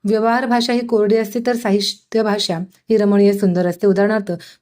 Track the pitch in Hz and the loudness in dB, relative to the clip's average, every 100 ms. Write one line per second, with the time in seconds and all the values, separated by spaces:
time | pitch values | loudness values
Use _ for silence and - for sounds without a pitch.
0 | 196 214 226 240 262 240 240 240 240 220 | 0 0 0 0 0 0 0 -2 0 0
1 | 208 220 208 240 240 240 226 202 202 - | 2 0 0 -4 -4 -2 0 -2 -2 -8
2 | _ 226 214 208 202 170 185 _ - 220 | _ -2 -2 -2 -4 -6 -8 _ -2 2
3 | 202 202 202 202 190 175 180 175 202 190 | 2 4 4 2 0 0 -2 0 0 2
4 | 202 220 202 170 - - | 0 0 -4 -10 -12 -10